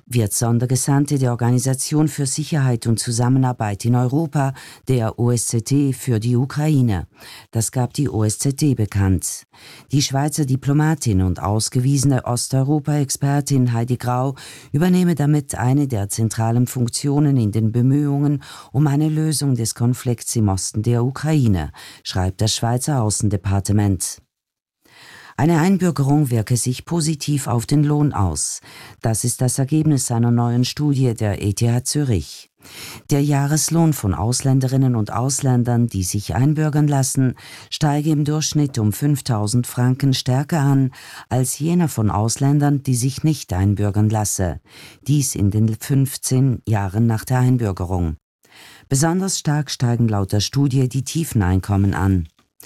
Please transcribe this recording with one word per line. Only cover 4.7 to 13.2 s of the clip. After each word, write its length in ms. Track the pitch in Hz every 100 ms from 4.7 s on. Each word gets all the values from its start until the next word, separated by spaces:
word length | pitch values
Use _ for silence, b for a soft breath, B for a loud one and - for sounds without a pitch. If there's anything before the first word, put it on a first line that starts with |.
| B -
der 280 | 127 110 -
O 140 | 120
S 160 | 120 -
Z 240 | 117 -
E, 220 | 139 139
für 260 | 131 131 110
die 160 | 117 120
Ukraine. 720 | 135 147 156 139 120 90 - B B B B
Das 200 | 113 -
gab 220 | 131 120
die 160 | - 139
O 160 | 110 107
S 120 | -
Z 240 | 139 139
E 140 | 151 120
bekannt. 680 | 104 101 95 87 - - - B B B B
Die 80 | 143
Schweizer 440 | 139 135 151 151 135
Diplomatin 760 | 131 139 147 156 160 117 92
und 200 | 92 85
ausgewiesene 840 | 92 110 - 127 131 143 135 131 -
Osteuropa-Expertin 1500 | 120 - 131 135 151 143 147 139 -